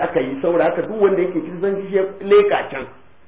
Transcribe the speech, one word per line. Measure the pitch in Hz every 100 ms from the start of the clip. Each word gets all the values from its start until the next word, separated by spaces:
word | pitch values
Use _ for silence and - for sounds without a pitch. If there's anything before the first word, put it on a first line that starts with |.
aka | - -
yi, | 135 135
saboda | 175 170
haka | 160 -
duk | 185 220
wanda | 196 190
yake | 180 165
cikin | 165 180
zanci | 196 196 190
shi | 190
ya | 190 -
leka | 196 202 202 160 -
can. | 139 127 - - -